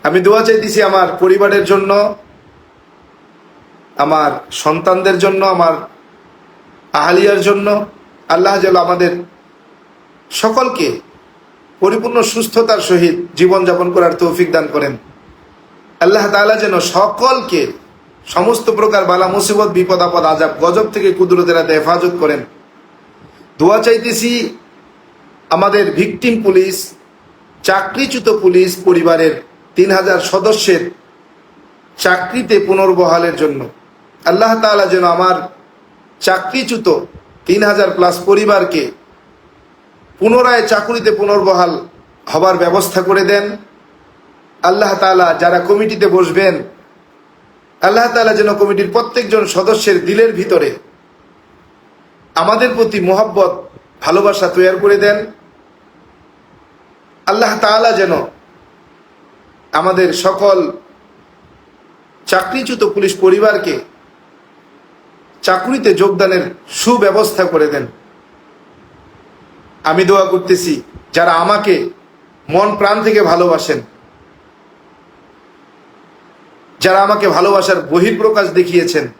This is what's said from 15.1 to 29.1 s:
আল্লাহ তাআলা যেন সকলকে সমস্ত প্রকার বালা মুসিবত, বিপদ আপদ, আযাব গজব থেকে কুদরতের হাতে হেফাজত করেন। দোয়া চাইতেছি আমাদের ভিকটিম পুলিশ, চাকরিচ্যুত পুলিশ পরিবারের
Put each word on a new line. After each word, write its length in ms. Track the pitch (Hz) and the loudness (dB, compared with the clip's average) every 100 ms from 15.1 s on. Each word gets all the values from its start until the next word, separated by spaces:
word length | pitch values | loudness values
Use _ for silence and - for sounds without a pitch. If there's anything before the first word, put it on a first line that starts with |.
| - - - - - _ - - - | -20 -20 -20 -20 -20 _ -20 -20 -2
আল্লাহ 280 | 170 208 202 | 2 2 0
তাআলা 260 | 202 208 | 2 2
যেন 260 | 220 208 180 | 2 0 -2
সকলকে 920 | 175 175 208 208 254 262 175 165 135 - - - _ _ - | -2 0 0 0 0 0 -2 -4 -4 -8 -20 -20 _ _ -6
সমস্ত 440 | 170 202 220 - | -2 0 0 -2
প্রকার 340 | 214 214 202 | 0 2 2
বালা 240 | 180 180 185 | 0 0 0
মুসিবত, 400 | 202 202 208 202 | -2 0 0 0
বিপদ 320 | 175 180 180 | 0 0 0
আপদ, 220 | 175 175 | 0 0
আযাব 260 | 156 156 160 - | 0 0 -2 0
গজব 300 | 165 214 214 | 0 0 -2
থেকে 200 | 208 190 | 0 0
কুদরতের 440 | 175 180 180 175 165 | 2 2 2 2 0
হাতে 160 | 160 | 2
হেফাজত 380 | 156 151 175 175 175 | 0 0 0 -2 0
করেন। 240 | 151 143 120 - - _ _ _ _ _ - _ - - | -2 -2 -8 -20 -20 _ _ _ _ _ -20 _ -20 0
দোয়া 240 | 165 214 | 2 4
চাইতেছি 720 | 226 226 233 - 233 240 - - _ - _ _ _ _ - _ _ | 2 0 -2 -4 -4 -4 -6 -10 _ -20 _ _ _ _ -20 _ _
আমাদের 420 | 175 196 208 196 | 0 2 2 0
ভিকটিম 500 | 147 214 180 247 220 | -2 -4 -2 -2 0
পুলিশ, 520 | 202 185 190 - - - _ _ _ _ _ - | 2 2 0 -6 -12 -18 _ _ _ _ _ -6
চাকরিচ্যুত 680 | - 190 190 247 269 254 220 | -2 -2 -2 -6 -6 -2 -2
পুলিশ 480 | 214 185 180 185 - | 2 2 2 2 0
পরিবারের 580 | 190 175 165 | 0 2 2